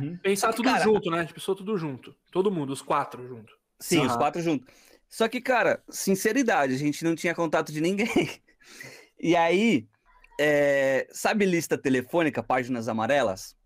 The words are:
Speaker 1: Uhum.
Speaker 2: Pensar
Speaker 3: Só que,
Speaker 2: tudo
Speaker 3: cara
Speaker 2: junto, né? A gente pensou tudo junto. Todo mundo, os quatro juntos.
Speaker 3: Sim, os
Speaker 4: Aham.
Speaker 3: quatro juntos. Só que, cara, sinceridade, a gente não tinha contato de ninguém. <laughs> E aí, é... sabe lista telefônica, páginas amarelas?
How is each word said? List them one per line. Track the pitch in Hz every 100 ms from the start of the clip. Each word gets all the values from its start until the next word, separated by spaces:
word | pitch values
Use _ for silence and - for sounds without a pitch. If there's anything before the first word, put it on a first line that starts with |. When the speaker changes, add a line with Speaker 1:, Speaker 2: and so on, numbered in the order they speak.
Speaker 1:
Uhum. | 139 175
Speaker 2:
Pensar | 196 202 226
Speaker 3:
Só |
que, | 226
Speaker 2:
tudo | 233
Speaker 3:
cara | 208
Speaker 2:
junto, | 196 208 180
né? | 165
A |
gente | 160
pensou | - - 190
tudo | 196 214
junto. | 160 127 - - _
Todo | 175 202
mundo, | 180 135
os | 135
quatro | - 151 135 120 123
juntos. | 120 104 _ _ -
Speaker 3:
Sim, | - 170
os | 131
Speaker 4:
Aham. | 120
Speaker 3:
quatro | 147 175
juntos. | 170 143 - _ _ _ _
Só | - 226
que, | 247
cara, | 247 247 175 117 -
sinceridade, | - - 190 220 233 226 180 139
a | 131
gente | 147 147
não | 165 160
tinha | 175
contato | 165 165 160 156
de | 151
ninguém. | 165 196 226
<laughs> | - - - _ _ - - - - - -
E | - 170
aí, | 165 180 226 151 110 _ _ _ _ -
é... | 147 147 143 139 135 131 -
sabe | - 202 208
lista | 196 170 - 156
telefônica, | 143 127 123 170 160 120
páginas | - 131 123 123 113
amarelas? | 113 113 143 113 95 - -